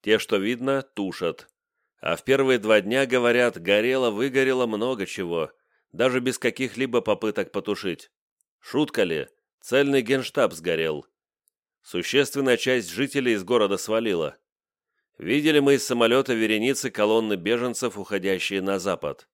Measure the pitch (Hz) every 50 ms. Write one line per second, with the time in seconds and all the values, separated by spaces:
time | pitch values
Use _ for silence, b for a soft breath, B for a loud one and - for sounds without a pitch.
0 | - 104 107 107 - - 113 101 95 107 127 117 123 135 139 135 131 _ _ -
1 | 101 92 87 - 92 85 80 - - _ _ _ _ _ _ _ _ _ _ _
2 | - - 85 80 - - 131 139 139 131 131 120 101 107 110 104 92 98 117 131
3 | 139 127 123 127 120 120 120 123 123 120 - - 85 92 101 104 110 123 131 131
4 | 127 117 104 101 123 139 123 135 135 131 131 127 127 113 110 104 110 127 131 110
5 | 95 - - - 95 85 85 82 78 76 _ _ _ _ _ _ _ _ - 82
6 | 117 131 127 127 123 131 120 - - 123 - - 131 120 - 117 135 127 117 120
7 | - - 104 - - 107 104 - 95 - - 101 - 104 101 - - 95 85 -
8 | - _ _ _ _ _ _ _ _ _ _ _ _ - - 135 151 147 - -
9 | 101 90 82 78 65 - _ _ _ _ _ _ _ - 120 135 143 143 139 135
10 | 120 107 135 131 123 - - - 127 101 87 80 80 87 85 80 80 80 78 73
11 | - _ _ _ _ _ _ _ _ _ _ _ _ _ _ _ _ - - 90
12 | 90 - - 135 143 135 - 139 135 135 123 113 - 131 127 123 107 87 90 98
13 | 139 131 - 143 127 123 113 101 92 87 123 120 107 98 98 92 - - 110 113
14 | 117 110 95 85 78 71 - _ _ _ _ _ _ _ _ _ _ _ _ _
15 | _ _ _ _ - 82 120 147 147 156 151 147 139 143 143 131 - - 127 120
16 | 117 113 120 131 135 131 123 113 110 107 110 107 110 131 139 131 - 127 - -
17 | 104 104 110 113 113 107 104 92 82 98 117 120 120 123 117 - - 120 - 104
18 | 95 - 104 98 90 98 95 90 - - 98 98 92 98 98 95 87 98 90 -
19 | - 73 71 - - _